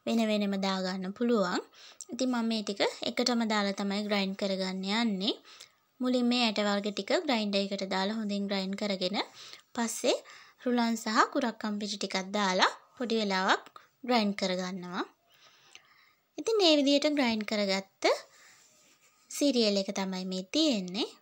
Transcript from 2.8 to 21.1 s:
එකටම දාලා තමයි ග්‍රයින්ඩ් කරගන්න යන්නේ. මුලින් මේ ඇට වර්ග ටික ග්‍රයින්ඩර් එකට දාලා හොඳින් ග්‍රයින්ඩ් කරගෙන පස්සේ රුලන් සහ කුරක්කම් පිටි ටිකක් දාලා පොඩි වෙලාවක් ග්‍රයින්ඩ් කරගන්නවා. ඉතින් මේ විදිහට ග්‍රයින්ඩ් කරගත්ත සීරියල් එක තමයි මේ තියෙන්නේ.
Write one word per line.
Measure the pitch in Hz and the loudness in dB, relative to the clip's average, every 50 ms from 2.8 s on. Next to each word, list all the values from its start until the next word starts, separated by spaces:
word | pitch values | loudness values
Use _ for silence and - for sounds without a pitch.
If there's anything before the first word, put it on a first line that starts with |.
| 294 494 - - | -2 -2 -2 -4
එකටම | - - 233 - 240 247 240 233 233 | -6 -4 -2 0 0 0 2 0 0
දාලා | 214 214 208 202 202 196 | 2 2 2 2 0 -2
තමයි | - 202 202 196 208 214 | -2 -2 -2 -2 -2 -2
ග්‍රයින්ඩ් | 202 214 202 196 190 190 | 0 0 0 0 -2 -2
කරගන්න | - 214 190 190 190 190 185 185 190 190 196 | -4 -2 -2 -2 -2 -2 -4 -4 -4 -4 -2
යන්නේ. | 202 226 240 226 202 180 185 262 - - _ - - - - _ _ _ _ _ _ _ | 0 0 0 0 0 0 -2 -2 -4 -4 _ -20 -20 -20 -20 _ _ _ _ _ _ _
මුලින් | 247 254 247 247 240 | -2 0 2 2 2
මේ | 240 247 247 240 | 2 4 4 2
ඇට | 226 202 220 | 2 2 2
වර්ග | 208 208 202 202 202 | 2 2 0 0 -2
ටික | 208 202 - 196 - 254 349 | -2 -4 -4 -2 0 0 0
ග්‍රයින්ඩර් | 359 294 254 220 214 208 202 196 | 2 0 0 0 0 0 0 0
එකට | 202 196 202 196 196 | 0 0 -4 -6 -4
දාලා | 190 202 190 190 202 220 | -2 -2 0 0 -2 -2
හොඳින් | 226 220 202 202 202 202 | -4 -4 -4 -4 -4 -4
ග්‍රයින්ඩ් | 196 202 196 190 190 196 | -2 -2 -2 -2 -4 -4
කරගෙන | 196 214 202 196 185 185 180 196 233 - - - - - - - - _ _ | -4 -2 -2 -2 -2 -2 -2 -2 -2 -6 -6 -12 -20 -18 -18 -20 -20 _ _
පස්සේ | _ 254 233 220 - - - 254 440 508 - - - - - - _ _ | _ -4 -4 -2 -4 -2 0 0 0 0 -4 -16 -20 -20 -20 -20 _ _
රුලන් | - 254 247 247 233 233 233 | -2 0 2 2 2 0 0
සහ | 220 - 226 214 254 381 | -2 -4 0 2 2 2
කුරක්කම් | - - 302 254 226 220 - - 214 208 | 2 2 -2 -2 -2 -4 -4 -6 -4 -4
පිටි | 208 214 202 208 | -4 -4 -6 -6
ටිකක් | 202 - 196 - 190 185 190 | -6 -6 -4 -4 -4 -4 -2
දාලා | 196 208 202 190 180 190 269 - - - - _ | -2 0 2 2 4 4 2 2 2 -4 -20 _
පොඩි | _ - 254 214 226 | _ -8 -4 -2 0
වෙලාවක් | 226 214 202 190 185 190 208 302 415 - - _ - - _ _ _ - | 0 0 0 0 0 2 2 0 0 -2 -16 _ -20 -20 _ _ _ -4
ග්‍රයින්ඩ් | 240 254 233 208 202 196 | 0 2 2 2 0 0
කරගන්නවා. | - 196 185 185 180 185 180 190 185 175 180 175 214 330 - _ _ _ _ _ _ - - _ _ _ _ _ - _ _ _ _ _ _ _ _ _ _ _ | -2 -2 -2 -2 -2 -4 -6 -8 -10 -10 -8 -6 -8 -8 -8 _ _ _ _ _ _ -20 -20 _ _ _ _ _ -20 _ _ _ _ _ _ _ _ _ _ _
ඉතින් | - 302 440 453 | -8 -2 0 2
මේ | 415 381 330 302 | 4 6 6 6
විදිහට | 294 269 277 285 277 285 302 | 6 6 4 4 4 4 2
ග්‍රයින්ඩ් | 302 294 262 233 226 220 214 | 2 2 2 2 0 -2 -2
කරගත්ත | - 220 208 208 190 190 196 - _ _ _ - 349 - - - - - - - - - - - _ _ _ _ _ _ _ _ _ _ _ _ _ | -2 -2 0 0 0 0 -2 -2 _ _ _ 2 2 2 2 -2 -18 -20 -20 -20 -20 -20 -20 -20 _ _ _ _ _ _ _ _ _ _ _ _ _
සීරියල් | - - 294 285 247 240 226 208 202 | -2 2 2 4 4 4 2 4 2
එක | 196 196 - | 0 -2 -2
තමයි | 196 196 196 190 190 185 185 | -4 -4 -4 -4 -4 -6 -6
මේ | 190 185 185 190 | -4 -6 -6 -6
තියෙන්නේ. | _ - 294 320 311 247 202 185 180 180 214 320 - | _ 0 2 2 2 2 0 -2 -4 -6 -6 -6 -6